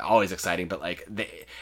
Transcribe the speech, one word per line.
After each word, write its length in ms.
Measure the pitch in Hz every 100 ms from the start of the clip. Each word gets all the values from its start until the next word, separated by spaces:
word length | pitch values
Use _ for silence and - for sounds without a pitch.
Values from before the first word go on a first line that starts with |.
always 300 | - 110 98
exciting, 340 | 90 - 87 87
but, 140 | 92
like, 240 | 87 87 98
they, 360 | 104 107 80 - -